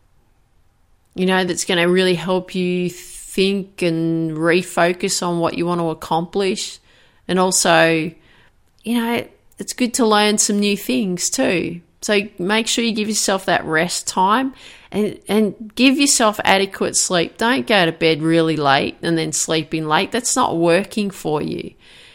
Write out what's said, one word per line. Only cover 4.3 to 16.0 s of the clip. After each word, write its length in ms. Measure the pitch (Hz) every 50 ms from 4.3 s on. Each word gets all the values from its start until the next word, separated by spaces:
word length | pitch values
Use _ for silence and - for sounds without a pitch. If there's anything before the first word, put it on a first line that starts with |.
| 156
refocus 920 | 156 160 170 165 185 180 - - - 170 175 180 175 - 196 - - 180
on 120 | 175 175 170
what 180 | 165 160 -
you 80 | - 165
want 160 | 175 175 175
to 100 | 170 160
accomplish. 920 | 156 156 - - 170 160 175 175 - 196 202 185 214 - - - - - _ _ _ _ _ _ _ _ _ -
And 100 | 180 185
also, 720 | 185 190 180 - - 175 170 160 165 165 165 160 156 170 165 - _ _ _ _ _ _ _ _ _ _ _ _ -
you 180 | 214 240 240
know, 260 | 233 233 240 - - - _ _ _ _ _ -
it's 140 | 202 - -
good 220 | - 254 226 -
to 120 | - 240
learn 320 | 214 214 208 208 208 208 214
some 200 | - - 208 202
new 180 | 208 208 202
things 540 | 196 - - 254 254 220 185 180 175 - -
too. 500 | - - 262 - 190 165 - 165 175 170 - _ _ -
So 220 | - - 208 202 202 214 - -
make 280 | 175 190 214 220 226
sure 160 | - - 240 233
you 100 | 233 202
give 160 | 214 208 214
yourself 360 | 208 196 - - 196 190 -
that 200 | - 175 - -
rest 420 | - 160 156 165 175 - - -
time 480 | - - 196 185 196 214 254 269 269 262 - - - - - - -
and, 300 | - 190 214 190 - - - -
and 440 | 196 220 220 196 185 - 226 208 -
give 240 | - 247 269 262
yourself 420 | 294